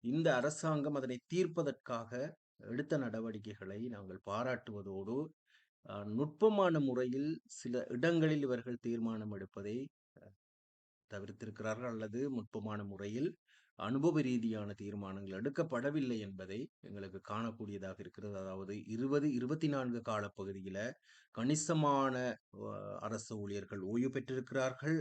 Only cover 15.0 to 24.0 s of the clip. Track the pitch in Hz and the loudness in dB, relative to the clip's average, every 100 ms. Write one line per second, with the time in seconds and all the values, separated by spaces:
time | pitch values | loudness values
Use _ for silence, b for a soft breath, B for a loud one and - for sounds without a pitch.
15 | 98 98 98 95 131 139 127 120 139 151 | -6 -6 -6 -4 -2 0 0 0 0 0
16 | 131 113 101 95 92 107 139 _ - 101 | 0 0 -4 -8 -6 -6 -6 _ -12 -8
17 | 98 92 - 104 117 113 104 101 95 95 | -8 -10 -6 -4 -2 -4 -6 -6 -6 -8
18 | 92 - 104 98 95 95 98 104 - 110 | -12 -10 -8 -6 -6 -6 -6 -8 -4 -2
19 | 135 143 147 123 127 156 156 139 127 117 | 2 4 4 2 0 0 2 2 0 -2
20 | 117 107 101 - 98 95 92 95 117 151 | -2 -2 -2 -4 -6 -6 -6 -4 -4 -6
21 | b b b - 123 151 - 156 147 139 | b b b -2 2 2 4 4 6 6
22 | 135 127 127 - _ 101 107 101 101 98 | 4 2 0 -2 _ -10 -8 -6 -8 -6
23 | 107 110 107 110 101 101 98 101 92 117 | -4 -4 -4 -6 -4 -4 -4 -6 -2 2